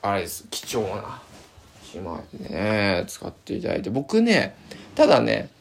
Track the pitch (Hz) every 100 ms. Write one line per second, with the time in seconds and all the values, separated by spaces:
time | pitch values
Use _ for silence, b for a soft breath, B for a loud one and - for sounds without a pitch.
0 | 101 98 87 - - - - 123 104 101
1 | - - - - - - - - - 82
2 | 90 85 - - - 78 104 107 101 90
3 | - - - - - - - - - 131
4 | 143 220 233 190 - - B B B -
5 | 302 131 117 110 - _